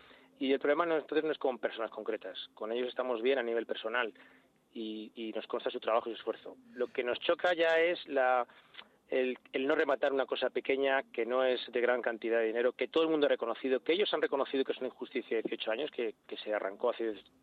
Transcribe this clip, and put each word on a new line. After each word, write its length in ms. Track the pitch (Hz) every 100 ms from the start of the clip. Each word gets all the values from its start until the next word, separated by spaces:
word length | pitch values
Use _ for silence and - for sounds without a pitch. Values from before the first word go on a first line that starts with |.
| - - - -
Y 140 | 135
el 80 | 135
problema 260 | 147 147 170
no, 100 | 160
entonces 280 | - 151
no 80 | 156
es 60 | 139
con 200 | 139 120
personas 320 | 113 113 110
concretas. 480 | - 104 107 95 90 -
Con 160 | - 110
ellos 180 | 120 123
estamos 320 | - 127 113
bien 200 | 127 135
a 20 |
nivel 240 | 117 117 110
personal 480 | - 110 120 110 - - - _ _ _
y, 380 | - 110 107 110 -
y 160 | 110
nos 140 | 107 -
consta 200 | 120 131
su 120 | 123
trabajo 280 | 110 117 120
y 40 |
su 60 | 104
esfuerzo. 380 | 113 - - - -
Lo 120 | 123 120
que 160 | -
nos 160 | 123 117
choca 340 | - 170 180
ya 240 | 165 165 165
es 180 | 170 170 -
la 400 | 135 127 127 120 - - - - _ _
el, 260 | 135 127 123 -
el 140 | 127 135
no 80 |
rematar 380 | 156 147 135 143
una 120 | 135 123
cosa 240 | 131 127
pequeña 520 | 127 - 135 139 135 -
que 140 | - 113
no 180 | 127
es 160 | 131 120 -
de 100 | 120
gran 200 | 120 123
cantidad 380 | 120 113 113 117
de 80 | 113
dinero, 260 | 113 123
que 160 | - 123
todo 160 | 160
el 60 | 160
mundo 160 | 156 143
ha 20 |
reconocido, 520 | 127 113 110 131 131
que 120 | -
ellos 200 | 180 202
han 80 | 160
reconocido 420 | 156 139 127 135
que 80 | 135
es 60 | -
una 100 | 127
injusticia 480 | - 120 120 - 113
de 60 |
dieciocho 300 | - - -
años, 180 | 113 147
que, 240 | - 113 - -
que 100 | 107
se 180 | 107
arrancó 360 | 104 98 101 120
hace 240 | - 113 98 - _